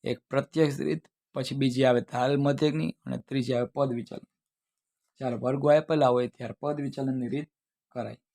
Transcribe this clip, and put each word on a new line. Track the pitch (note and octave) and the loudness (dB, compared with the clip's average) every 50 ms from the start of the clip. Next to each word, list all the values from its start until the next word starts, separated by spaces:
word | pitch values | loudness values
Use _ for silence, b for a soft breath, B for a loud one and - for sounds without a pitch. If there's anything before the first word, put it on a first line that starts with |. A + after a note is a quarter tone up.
| - | -4
એક | - B2 - _ _ | -6 -6 -6 _ _
પ્રત્યક્ષ | - C#3 C#3 _ - D#3 D#3+ C#3+ C#3+ C#3 | -4 -4 -4 _ 0 2 2 2 2 -2
રીત, | C3+ D3+ D#3+ D#3+ _ _ _ _ _ _ | -2 -2 -4 -4 _ _ _ _ _ _
પછી | _ C3+ B2+ - C#3 C#3 | _ -8 -6 -6 -2 0
બીજી | C3+ C3 B2 C3 C3 | 0 0 2 4 4
આવે | B2+ B2 A#2+ | 6 4 4
તાલ | - - - B2 B2 C3+ C#3+ | 0 -2 -4 -2 0 2 2
મધ્યકની | C#3 C#3+ C#3+ C#3+ C#3 D3+ D3+ D3+ D#3+ D#3+ E3 - _ _ | 2 2 2 2 2 2 0 0 0 -4 -6 -8 _ _
અને | C3 B2+ B2 | -8 -8 -8
ત્રીજી | - _ C3+ C#3 A#2+ B2+ B2+ | -8 _ -4 -4 -2 0 0
આવે | A#2+ B2 - _ | -2 -2 -2 _
પદ | C#3+ C#3+ C3+ A#2+ A#2+ | -2 -2 -2 -2 -6
વિચલન. | G#2+ - - - - _ _ _ _ _ _ _ _ _ _ _ _ _ _ _ _ _ _ _ | -8 -10 -14 -16 -16 _ _ _ _ _ _ _ _ _ _ _ _ _ _ _ _ _ _ _
ચાલો, | C3+ B2+ A#2 G#2+ | -6 -4 -4 -2
વર્ગો | A#2+ B2 C3+ C#3+ C#3 D3 | -2 -2 -2 2 4 6
આપેલા | D3 D#3 D#3 - E3 D3+ C#3 B2+ B2 | 6 4 4 2 2 4 4 4 4
હોય | B2 B2 A#2+ | 2 0 -2
ત્યારે | _ _ B2+ A#2 A2 _ | _ _ -10 -10 -10 _
પદ | - D3 D3 D3 | -6 -6 -6 -4
વિચલનની | C#3 C3+ C3+ C#3 C3+ C3+ C3 C3 B2 A#2 - | -6 -8 -6 -4 -4 -2 -2 -4 -4 -4 -6
રીત | D3 D3 _ _ _ _ _ _ _ _ _ | -6 -8 _ _ _ _ _ _ _ _ _
કરાય. | _ B2+ A2+ A2 A#2+ _ _ _ | _ -8 -8 -8 -10 _ _ _